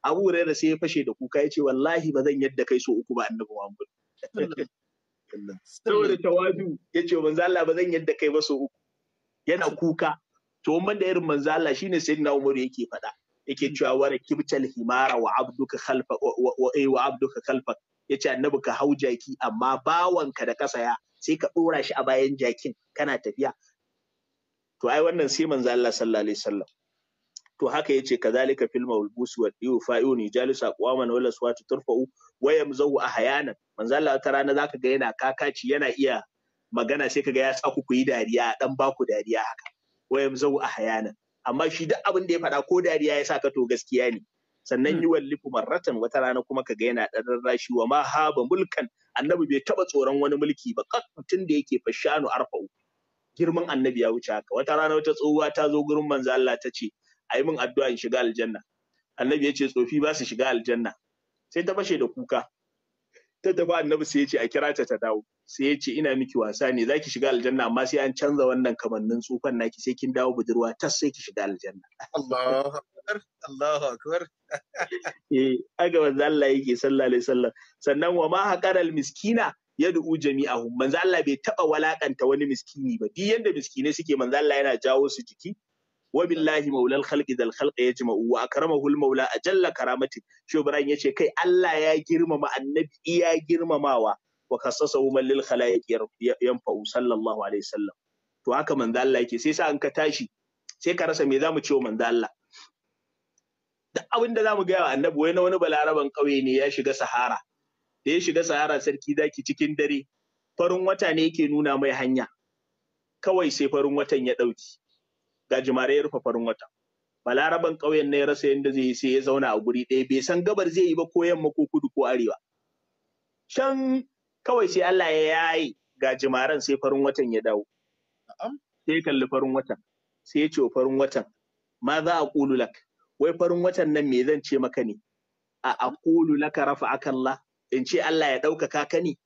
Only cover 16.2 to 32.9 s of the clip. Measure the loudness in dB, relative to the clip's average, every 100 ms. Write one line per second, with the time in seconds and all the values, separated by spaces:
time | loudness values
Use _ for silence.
16.2 | -2 0 0 2 0 2 2 2 0 -2
17.2 | -4 -4 -4 -4 -4 -10 _ _ _ -2
18.2 | -2 0 0 0 -2 0 0 2 0 -2
19.2 | -8 -6 -4 -2 -2 0 0 2 2 0
20.2 | -2 -4 -6 -4 -4 -2 -2 -4 _ _
21.2 | -4 -2 0 2 2 0 -2 -2 0 2
22.2 | 2 0 -2 -2 -8 -12 _ -6 -4 -2
23.2 | -6 -4 -4 -4 _ _ _ _ _ _
24.2 | _ _ _ _ _ _ 0 2 2 2
25.2 | -2 0 0 0 0 2 0 0 0 0
26.2 | -2 -4 -4 -6 -8 _ _ _ _ _
27.2 | _ -20 _ _ -4 -2 0 0 2 0
28.2 | 2 0 0 0 0 -2 -2 -2 -2 -4
29.2 | -8 -2 -4 -2 -2 -2 0 0 2 0
30.2 | 0 0 0 0 -2 -2 0 0 0 0
31.2 | 0 -2 -4 -4 _ -6 -2 -2 -2 _
32.2 | _ _ 2 2 2 0 0